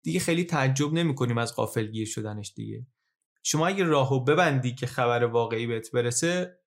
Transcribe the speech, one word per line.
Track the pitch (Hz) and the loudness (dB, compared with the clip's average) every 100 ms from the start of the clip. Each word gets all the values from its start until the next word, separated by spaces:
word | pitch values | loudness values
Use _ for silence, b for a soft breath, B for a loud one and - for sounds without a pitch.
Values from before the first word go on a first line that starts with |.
دیگه | 160 175 | -2 -2
خیلی | - 165 | 0 0
تعجب | 170 156 135 135 147 | 0 2 2 2 0
نمی‌کنیم | 160 170 131 123 117 | 2 0 0 0 0
از | 113 - | -2 -2
غافلگیر | 110 - 110 110 107 | -2 -2 -4 -6 -6
شدنش | - 107 104 104 - | -6 -8 -10 -12 -12
دیگه. | 110 110 127 _ _ _ _ _ | -12 -12 -14 _ _ _ _ _
شما | - 156 170 | -2 0 0
اگه | 196 | 2
راهو | 175 147 131 135 | 2 4 4 2
ببندی | 123 160 170 135 127 120 | 4 4 4 2 -2 -4
که | 131 | -6
خبر | - 120 120 | 0 2 2
واقعی | 117 117 113 113 117 | 2 2 0 -2 -2
بهت | 113 110 | -4 -2
برسه | 120 120 120 165 180 180 _ | 0 0 0 0 0 -4 _